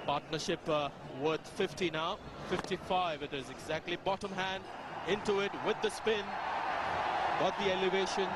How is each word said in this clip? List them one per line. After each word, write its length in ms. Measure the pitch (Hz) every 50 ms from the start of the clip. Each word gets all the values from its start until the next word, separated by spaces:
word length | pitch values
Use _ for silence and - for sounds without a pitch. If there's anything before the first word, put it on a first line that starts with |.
| -
Partnership, 560 | 147 143 147 151 - 156 151 - - 170 - - 170
uh, 220 | 156 151 147 139 - - - 147 123 131
worth 220 | 139 156 160 151 - -
fifty 420 | - - 190 - - - 185 165
now. 280 | 156 156 160 175 208 - - - - - - -
Fifty-five 720 | 185 175 - - 190 175 - - 190 180 180 170 156 139
it 100 | 143 139
is 160 | 147 139 127 127
exactly. 480 | 135 - - - 156 160 - - - 175 -
Bottom 280 | 185 196 190 - 196
hand, 300 | 190 185 185 190 190 190 190 - - - - - - - - 156
into 320 | 196 208 - - 202 196
it 120 | 202 196 - 139 165
with 140 | 185 220 -
the 80 | - 208
spin. 380 | - - - 214 226 208 196 202 - - - - - - - - - - - - - - - - - - - - - -
Got 200 | 147 190 190 -
the 140 | 202 196
elevation 560 | 185 190 190 185 180 190 190 180 - 202 190 185 190